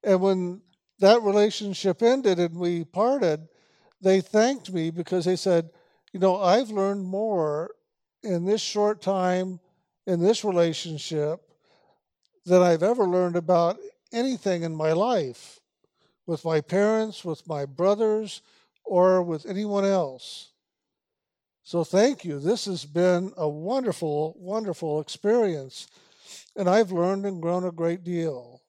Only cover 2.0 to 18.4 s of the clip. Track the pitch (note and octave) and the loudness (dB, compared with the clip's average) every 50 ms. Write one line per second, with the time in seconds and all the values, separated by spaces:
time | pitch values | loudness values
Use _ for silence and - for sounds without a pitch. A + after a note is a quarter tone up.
2 | A#3 A#3 C4 C#4 B3+ G3+ F#3 E3+ F3 E3+ E3 F3 F3+ F3 F3 E3+ E3 _ - F#3 | 2 2 2 4 2 2 2 2 0 -2 -2 -4 -2 -2 -2 -2 -6 _ -2 0
3 | G#3+ B3 C#4 C#4 G#3 E3+ D3+ D#3 D#3+ - _ _ _ _ _ _ _ _ _ _ | 0 2 2 2 0 0 0 -2 -6 -20 _ _ _ _ _ _ _ _ _ _
4 | F#3 F#3+ F#3+ G3 F#3 - - G#3 A3 B3+ C#4 B3 - - F#3+ E3+ D#3+ E3 D#3+ F3 | 2 2 2 2 2 2 2 2 2 2 0 -4 -8 -6 -4 -4 -4 -4 -4 -6
5 | E3+ - F3+ F3+ D#3 F#3 F#3 E3+ - G3 F3+ E3 E3 E3 _ _ _ _ _ _ | -6 -2 -2 -2 0 0 -2 0 0 2 2 2 0 -2 _ _ _ _ _ _
6 | _ _ - F#3 F#3 F#3+ F3+ G3+ G3 F3 F#3+ A#3 C4+ G#3+ G#3+ G3+ G3 G3 G3+ G3+ | _ _ -4 0 2 2 2 2 4 4 4 4 2 -2 -2 -2 -2 -2 -2 -4
7 | F#3+ F#3 F#3+ G3 A3 A3 G3+ F3 D#3 D3+ D3 D3+ E3+ - - _ _ _ _ _ | -6 -6 -4 -4 -4 -2 -2 0 0 -2 -2 -4 -6 -8 -14 _ _ _ _ _
8 | _ _ _ _ - A3 F3+ E3+ F3 F#3+ G#3 A3 - - - G#3 G#3 G#3 G#3+ - | _ _ _ _ -6 -4 -4 -2 0 0 0 -2 -2 -4 -2 0 0 0 0 -2
9 | - F#3+ G3 F#3+ F#3 F3+ F3+ F#3 F#3 F#3+ F#3 E3+ _ _ _ _ _ _ _ _ | -4 -2 -2 0 0 0 0 0 -2 -4 -8 -12 _ _ _ _ _ _ _ _
10 | _ F#3+ F3+ E3+ E3+ G3+ A3+ - - G#3+ F3+ F3 E3+ E3 D#3+ - - E3+ D#3 C#3+ | _ -4 0 2 4 2 2 2 -2 0 2 2 2 2 0 -6 -8 -10 -10 -10
11 | - - E3 D3+ D3 D3+ E3 F#3+ _ _ _ _ _ _ _ _ _ _ _ _ | -10 -6 -4 -4 -2 -4 -4 -8 _ _ _ _ _ _ _ _ _ _ _ _
12 | _ _ _ _ _ _ _ _ _ F3 F3+ F3+ F3+ F3 E3+ D#3+ E3+ G#3 A#3+ B3 | _ _ _ _ _ _ _ _ _ 4 6 6 6 6 4 4 2 0 2 2
13 | G3+ F3+ F3+ F3+ F3+ F3 E3+ F3 E3 D#3 F#3 E3+ E3+ E3+ G#3 - - - _ _ | 2 2 2 2 0 2 0 -2 0 2 2 4 4 2 -2 -4 -10 -20 _ _
14 | _ _ - A#3 B3 C4+ B3+ - - G3 F3+ E3+ E3 E3 D#3+ D#3 D#3 D#3 D#3+ E3+ | _ _ -4 -4 -2 -2 -4 -4 -2 -2 -2 -2 -4 -6 -4 -2 0 0 2 2
15 | G#3 B3 B3 G3 D3 B2+ A#2 - - - - _ _ _ _ _ _ _ _ _ | 2 2 0 0 -2 -4 -8 -14 -20 -20 -20 _ _ _ _ _ _ _ _ _
16 | _ _ _ _ _ - E3 D3 - E3 D#3+ D3+ D3 - E3+ G3 G3+ G#3+ A3 A3 | _ _ _ _ _ -8 -8 -6 -2 0 0 0 0 0 0 2 2 2 2 0
17 | A3 A3 G3 - - F3 D#3 - _ E3+ D#3 D3 C#3+ C#3 C3+ C3 F3 F#3+ G#3 G#3 | -2 -4 -8 -10 -8 -10 -10 -10 _ -8 -6 -6 -6 -8 -4 0 2 2 2 2
18 | A3+ A3 G#3+ G#3+ A3 G3 - - | 2 0 0 -2 -4 -8 -12 -18